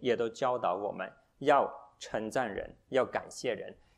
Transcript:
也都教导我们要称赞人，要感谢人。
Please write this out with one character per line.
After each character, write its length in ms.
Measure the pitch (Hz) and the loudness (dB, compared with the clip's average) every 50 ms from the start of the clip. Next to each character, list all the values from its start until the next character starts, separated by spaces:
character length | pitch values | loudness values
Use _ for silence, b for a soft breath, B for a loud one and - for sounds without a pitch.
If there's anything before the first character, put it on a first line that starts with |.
也 140 | - 123 113 | 0 2 2
都 120 | 104 117 113 | 2 2 -2
教 300 | 113 - 139 127 127 120 | -2 0 0 0 0 2
导 180 | 104 87 90 | 2 0 0
我 160 | 98 104 101 | 0 -2 -4
们 160 | 92 92 92 98 - _ _ _ _ - | -4 -4 -6 -8 -10 _ _ _ _ -2
要 340 | 139 143 143 139 117 - - - - - _ - | 4 6 6 6 6 2 0 -8 -16 -20 _ -18
称 320 | - - - 113 110 110 | -10 -6 -4 -4 -4 -2
赞 200 | - 135 127 107 | -2 -2 -2 -2
人， 240 | 98 95 - - - - _ - | -4 -6 -8 -8 -10 -18 _ -2
要 160 | 127 131 123 | 0 2 2
感 240 | - - - 87 - | 2 0 -4 -4 -6
谢 240 | - - - 127 107 | -10 -6 -4 -4 -4
人。 220 | 98 98 98 98 - _ _ _ | -4 -6 -10 -14 -18 _ _ _